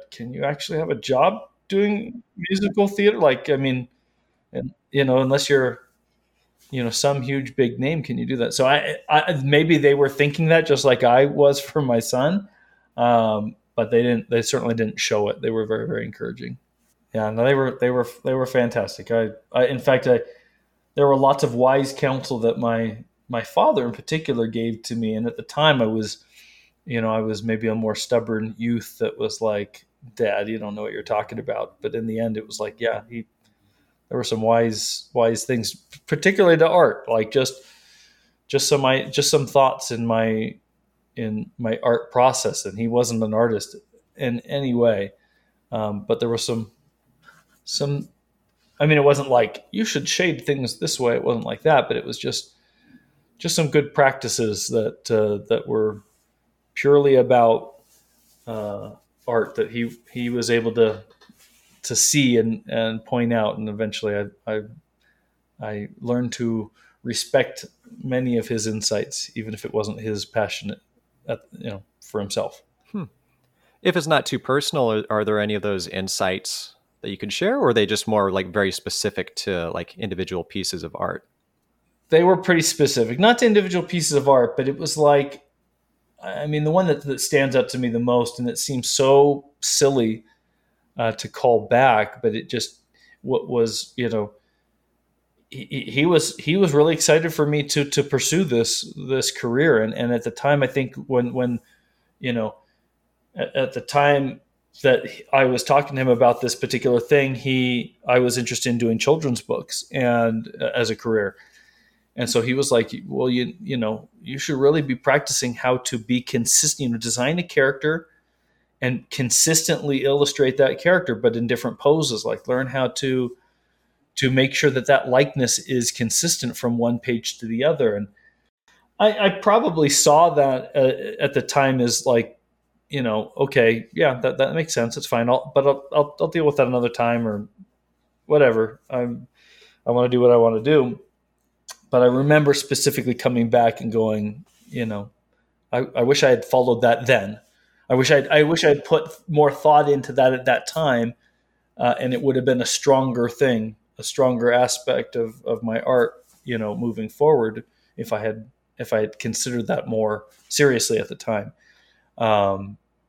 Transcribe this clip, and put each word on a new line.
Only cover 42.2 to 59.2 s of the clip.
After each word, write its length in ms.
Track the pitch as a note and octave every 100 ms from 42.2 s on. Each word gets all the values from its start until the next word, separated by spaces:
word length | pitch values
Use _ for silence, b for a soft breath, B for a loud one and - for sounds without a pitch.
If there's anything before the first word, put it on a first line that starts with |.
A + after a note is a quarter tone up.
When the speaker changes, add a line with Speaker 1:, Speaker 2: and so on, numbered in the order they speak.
| B2+ C3 G#2+ - G2
Speaker 1:
And 120 | G2+
he 120 | A#2
wasn't 340 | A#2+ A2+ A2+
an 100 | A2
artist 440 | G#2+ A#2 G#2 - - _ _ _ -
in 240 | C3 A#2+
any 320 | - C#3+ C3+
way. 380 | A#2+ A#2 G2+ G2+ _ _ _ _ _ _
Um, 320 | A2+ G#2+ G2+ -
but 140 | A2+
there 100 | A#2
was 140 | A#2
some, 280 | - A2+ A2 _ _ _ _ _ b b b _
some, 460 | - - C#3+ C#3+ - _ _ _ _ _ _ -
I 80 | D3+
mean, 100 | D3+
it 60 | C#3+
wasn't 240 | C#3 C#3
like, 360 | B2 G#2+ - _
"You 140 | G3+ A3
should 240 | D3 -
shade 360 | - F#3 B2+ -
things 340 | C#3 A#2+ -
this 200 | D#3+ -
way." 160 | A#2+ B2
It 80 |
wasn't 220 | - A#2 A#2
like 160 | A#2
that, 260 | D#3+ C#3 -
but 80 | A#2+
it 80 |
was 140 | - A#2
just, 380 | B2+ - - b b b b b b b _ _
just 180 | E3+ E3+
some 140 | D3+
good 240 | D3+ C#3+
practices 720 | - C3+ C3 A#2 - A2 G2 -
that, 400 | A2+ A2 - -
uh, 360 | A2 G#2+ G2+ -
that 200 | A2+ -
were 340 | A2 G#2+ G2+ _ _ _ _ _ _ _
purely 420 | - C#3 C#3+ C#3+ C3
about, 640 | A#2+ A#2+ A#2 A2+ - _ _ _ _ _ _ _ -
uh, 440 | A2 G#2 G2+ G#2 G#2 _ _